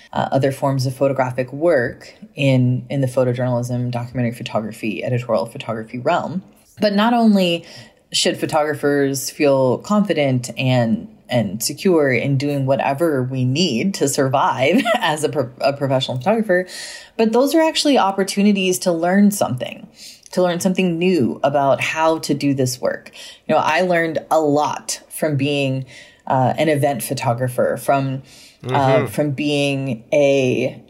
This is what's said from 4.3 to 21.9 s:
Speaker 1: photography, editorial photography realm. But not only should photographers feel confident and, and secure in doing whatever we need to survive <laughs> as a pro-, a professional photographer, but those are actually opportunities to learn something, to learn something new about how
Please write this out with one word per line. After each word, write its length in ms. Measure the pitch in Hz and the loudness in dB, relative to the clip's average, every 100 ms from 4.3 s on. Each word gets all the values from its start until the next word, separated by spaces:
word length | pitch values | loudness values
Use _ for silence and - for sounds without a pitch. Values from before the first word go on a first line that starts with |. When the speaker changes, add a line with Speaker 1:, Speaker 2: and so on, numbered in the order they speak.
Speaker 1:
photography, 720 | - - 107 110 - 110 90 | -6 -6 -6 -6 -6 -8 -6
editorial 400 | 123 120 120 107 | -4 -4 -2 -2
photography 540 | 113 - - 113 113 123 | -4 -8 -10 -8 -10 -6
realm. 440 | 139 170 - 180 - _ _ - | -2 -2 -2 -8 -10 _ _ -2
But 140 | 208 | 0
not 180 | 196 226 | 2 2
only 540 | 240 226 196 180 170 - - - _ _ | 4 4 4 2 -2 -6 -20 -20 _ _
should 280 | - 180 160 | -2 -2 -2
photographers 920 | 156 156 151 143 143 143 139 135 - | -2 0 0 0 0 2 0 -2 -6
feel 500 | - 143 135 127 117 | 0 2 4 2 0
confident 720 | - 208 208 151 139 127 123 - | 0 2 2 2 0 0 -2 -2
and, 500 | 131 127 117 107 - - - | 0 2 2 0 -4 -18 -4
and 340 | 120 101 95 | -2 -2 -4
secure 480 | - 143 196 165 139 | -8 -2 2 2 2
in 260 | 120 143 135 | 0 0 0
doing 260 | 143 139 | 0 -2
whatever 580 | 131 135 - 139 170 135 | 0 0 0 0 0 0
we 220 | 127 131 | -2 -2
need 480 | 127 143 180 117 190 | -2 0 0 0 -2
to 140 | - 139 | -2 -2
survive 760 | 147 131 139 180 123 139 214 - | 0 0 2 0 2 2 2 2
<laughs> 40 | 302 | 0
as 260 | 170 151 | 0 0
a 60 | 147 | -2
pro-, 240 | 143 123 - | -2 -4 -2
a 140 | 139 | -2
professional 420 | 139 135 131 127 127 | 0 0 0 -2 -2
photographer, 500 | 180 226 214 180 180 - - - - - | 0 0 2 0 -2 -10 -14 -16 -8 -2
but 140 | 226 | 2
those 220 | 233 277 | 2 4
are 60 | 320 | 4
actually 380 | 320 302 302 233 | 2 2 2 4
opportunities 800 | 196 196 190 202 208 196 185 185 | 2 0 -2 2 4 4 2 0
to 120 | 185 | 0
learn 380 | 165 175 196 202 | 0 2 4 4
something, 560 | 202 - 127 - - - - - - - | 4 -2 -4 -8 -12 -20 -20 -20 -20 -6
to 120 | 185 | 0
learn 160 | 180 170 | 0 2
something 380 | 185 185 185 165 | 0 0 0 0
new 400 | 180 170 104 - | 2 2 2 0
about 380 | 139 143 139 123 | 0 2 2 2
how 360 | - | 0